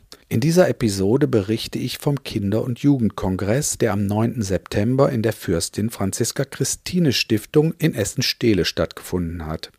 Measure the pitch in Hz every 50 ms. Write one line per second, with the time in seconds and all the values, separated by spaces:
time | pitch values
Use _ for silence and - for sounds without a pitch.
0 | _ _ - - _ - - 113 120 160 165 180 180 127 127 - 123 110 98 98
1 | 95 98 113 139 151 139 123 110 95 101 110 113 - - - 120 - 127 - -
2 | - 147 143 139 - - - 113 98 98 104 110 - 131 117 - - 143 143 131
3 | 113 98 - - - 95 95 90 104 98 113 143 147 - - - 120 110 101 104
4 | 104 98 104 107 113 113 - 123 107 95 95 85 - - - 104 101 120 131 131
5 | 139 - 135 113 107 113 - - - - 90 82 - - - - 104 117 - -
6 | 101 95 - - 120 - - - 139 - - - 135 - - - - - 175 180
7 | 170 143 110 - - - 113 104 - - - 151 151 165 160 - 147 160 - 117
8 | 120 - - - 123 - - - - 117 104 90 80 - - - 82 - - -
9 | - - - 92 87 82 85 87 78 78 80 - - - -